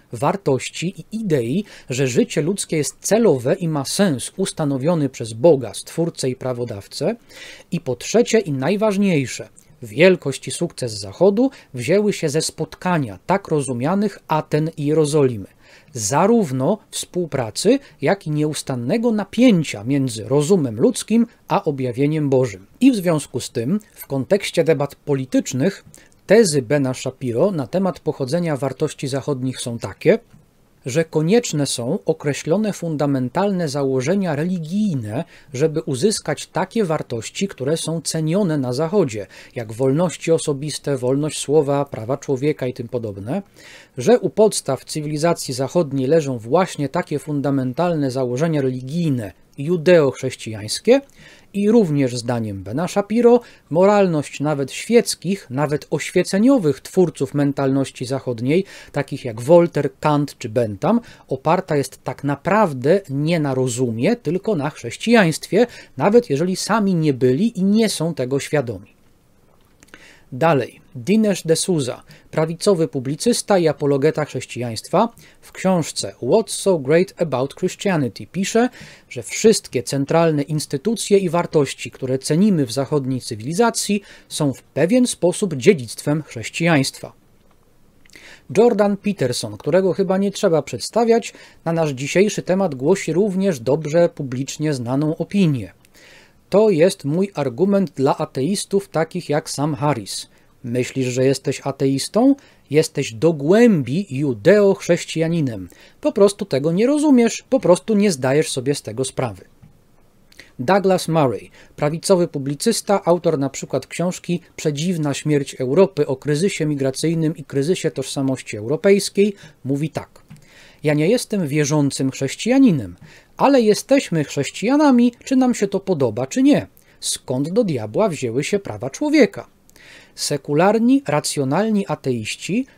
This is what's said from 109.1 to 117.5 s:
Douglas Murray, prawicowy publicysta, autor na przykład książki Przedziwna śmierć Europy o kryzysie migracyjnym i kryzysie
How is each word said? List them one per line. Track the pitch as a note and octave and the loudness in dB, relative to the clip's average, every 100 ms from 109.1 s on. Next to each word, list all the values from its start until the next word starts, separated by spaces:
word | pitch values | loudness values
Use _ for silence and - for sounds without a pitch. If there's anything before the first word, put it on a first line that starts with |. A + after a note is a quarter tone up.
| - C3 F#2 - _ - _ _ _ _ _ _ _ - - | -4 -6 -6 -18 _ -20 _ _ _ _ _ _ _ -20 -8
Douglas | B2 G3 F#3+ F#3 - | 0 2 4 0 2
Murray, | E3 C#3 G2 - - - - | 2 2 0 -10 -20 -20 -6
prawicowy | D3 D#3+ - F#3+ F3 | -4 -2 0 2 2
publicysta, | D3 C3+ C#3+ - G#3+ - G3 | -4 -6 -4 -2 -2 0 0
autor | F3 F3 E3 D3+ | 2 0 2 -2
na | C3+ | -4
przykład | - E3 C3+ - | -6 -6 -6 -6
książki | - F3 F3+ - E3+ _ - | -6 -6 -6 -6 -6 _ -6
Przedziwna | D#3+ C#3+ E3+ F3 D3 | -4 -2 -4 -2 -2
śmierć | C3 D3+ D3 C#3 | -2 0 0 -2
Europy | - B2+ D3+ F#3+ - D3 | -6 0 4 4 2 -2
o | C3 | -2
kryzysie | C#3+ D3 F#3+ - D#3 | -2 0 0 0 -2
migracyjnym | C#3+ C3+ C3 D#3+ E3 D#3 E3 | 0 -2 -2 -2 0 -2 -4
i | |
kryzysie | C#3+ | -6